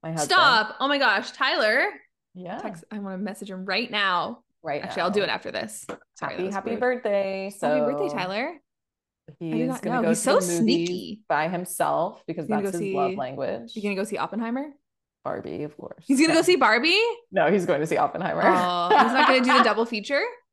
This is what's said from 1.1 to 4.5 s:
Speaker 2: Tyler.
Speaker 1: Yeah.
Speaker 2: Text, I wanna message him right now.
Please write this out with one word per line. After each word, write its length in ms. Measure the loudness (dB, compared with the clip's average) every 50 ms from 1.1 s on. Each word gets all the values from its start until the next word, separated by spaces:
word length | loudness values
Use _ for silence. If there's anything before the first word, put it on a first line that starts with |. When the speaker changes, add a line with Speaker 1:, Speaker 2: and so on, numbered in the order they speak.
| 2 2 0 -4 -6
Speaker 2:
Tyler. 540 | -2 0 0 2 2 2 2 4 2 2 0 -2 -8 _ _ _ _ _ _ _
Speaker 1:
Yeah. 240 | -16 -14 -12 -10 -10
Speaker 2:
Text, 260 | -10 -10 -12 -12 -16 _
I 80 | -12 -10
wanna 200 | -10 -8 -8 -6
message 320 | -6 -8 -8 -10 -12 -12
him 140 | -10 -10 -6
right 260 | -4 -2 -2 -2 -2
now. 520 | -2 0 0 2 2 0 0 -2 -6 -10 _ _